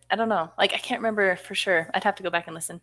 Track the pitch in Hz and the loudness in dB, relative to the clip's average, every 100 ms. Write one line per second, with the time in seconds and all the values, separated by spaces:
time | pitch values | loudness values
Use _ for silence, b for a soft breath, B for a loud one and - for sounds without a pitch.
0 | - 202 226 190 165 - 208 - - 247 | -2 0 2 0 -2 2 2 2 -2 -2
1 | 220 208 196 180 - 190 196 170 165 190 | 0 2 2 2 -4 -2 2 2 2 0
2 | 208 196 180 170 170 165 - 170 | 0 0 -2 -2 -4 -8 -8 -10